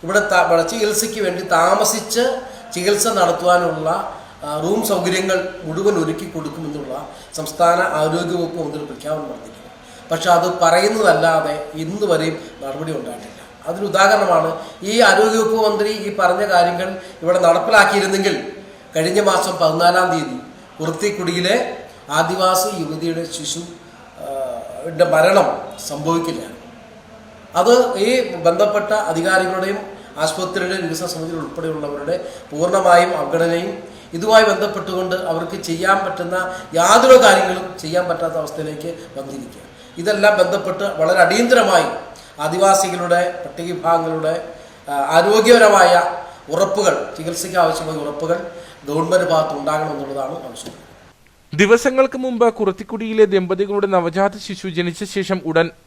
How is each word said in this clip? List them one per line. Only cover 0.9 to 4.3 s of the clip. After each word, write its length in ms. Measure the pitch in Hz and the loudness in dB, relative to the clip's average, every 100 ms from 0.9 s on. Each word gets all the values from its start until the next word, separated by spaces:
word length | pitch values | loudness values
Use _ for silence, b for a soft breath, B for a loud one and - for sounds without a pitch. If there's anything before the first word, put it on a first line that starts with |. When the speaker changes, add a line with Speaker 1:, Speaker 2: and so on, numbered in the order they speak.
| 214 226 220 | 0 -4 -4
Speaker 1:
വേണ്ടി 200 | 190 180 | -4 -4
താമസിച്ച് 800 | 180 170 175 202 214 226 - 226 254 262 B B B | -2 2 2 2 0 -2 -4 -2 -2 -2 B B B
ചികിത്സ 340 | 180 185 208 233 | -4 -2 0 0
നടത്തുവാനുള്ള, 800 | 202 175 165 175 180 170 156 156 175 - B B | 2 0 2 2 2 2 -2 -4 -4 -6 B B